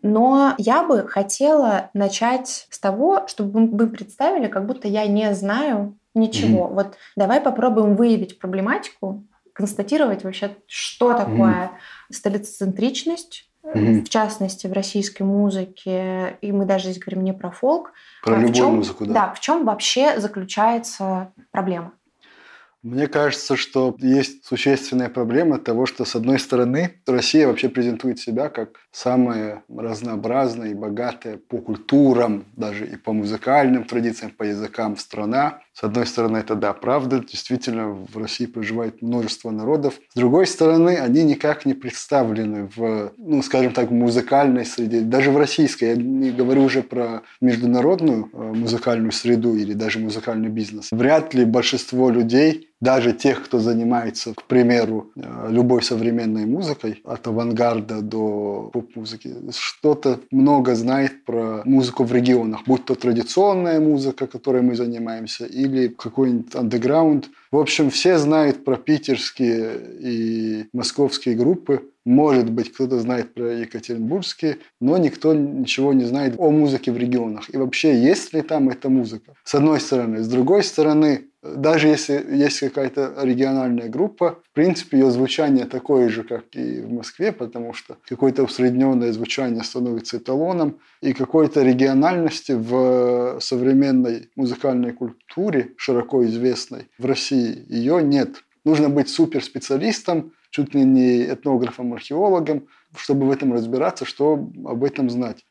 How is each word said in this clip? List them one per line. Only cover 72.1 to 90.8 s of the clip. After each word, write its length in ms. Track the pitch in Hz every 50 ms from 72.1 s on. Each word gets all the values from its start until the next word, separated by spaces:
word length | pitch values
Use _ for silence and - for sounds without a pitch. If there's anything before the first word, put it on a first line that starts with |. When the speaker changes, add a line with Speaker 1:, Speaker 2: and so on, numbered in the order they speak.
| 123 139 151 151 139 127 120 117
Speaker 2:
быть, 220 | 113 120 127 123
кто-то 260 | _ - 135 127 131 120
знает 340 | 113 120 127 120 113 -
про 200 | _ 117 120 117 117 117
екатеринбургские, 1000 | 117 - - 113 - - 120 113 113 117 156 196 175 - - - - 156 143 - - _ _ _
но 180 | 123 131 160 185
никто 360 | 170 143 - - - 156 160
ничего 580 | 151 143 143 143 135 127 120 - - 135 143
не 120 | 139 131 123
знает 300 | 117 123 143 143 131 117
о 140 | 110 175 156
музыке 400 | 151 156 147 143 135 131 - 131
в 80 | 117 123
регионах. 500 | 123 123 127 123 117 113 107 107 - - -
И 20 |
вообще, 400 | 135 135 127 - - - 156 139
есть 360 | 117 120 147 190 185 - -
ли 100 | - 160
там 280 | 151 - 160 151 139 131
эта 180 | 123 - - 135
музыка? 460 | 131 131 120 110 113 110 _ _ - _ _
С 100 | - -
одной 240 | 147 143 156 156 139
стороны. 460 | - - 139 127 120 113 110 110 110
С 40 | 113
другой 360 | 123 127 127 139 190 208 196
стороны, 640 | - - - 151 156 151 151 156 151 139 - - - _ _ -
даже 420 | 76 - 135 139 156 165 160 147
если 380 | 156 151 147 - - 143 143 - - 139
есть 220 | 139 143 143 139 -
какая-то 560 | 143 131 - 143 135 131 131 143 135 135 143 139
региональная 640 | 139 127 123 123 135 135 135 135 131 127 120 117 117 113
группа, 520 | 110 131 185 208 - - 180 165 170 - _ _
в 20 |
принципе, 460 | _ 151 156 185 170 165 - - - 135
её 120 | 135 131
звучание 540 | 120 123 131 123 - - 156 143 139 127 120
такое 440 | 120 - 127 - - 143 131 123 117
же, 160 | 107 113 110
как 200 | - 120 117 - _ -
и 260 | - 123 120 123 123
в 120 | 117 113
Москве, 380 | 120 120 110 - - - 175 220
потому 420 | 214 - 127 113 - 120 117 117
что 260 | 117 - - _ - _ _ -
какое-то 340 | 123 - 139 135 131 139
усреднённое 720 | 135 117 - - 127 123 123 127 135 135 131 123 120 120
звучание 500 | 113 110 117 110 - - 135 123 117 113
становится 540 | 113 - - 127 123 123 120 113 110 - -
эталоном, 640 | 113 - - 131 143 160 175 185 175 160 147 - -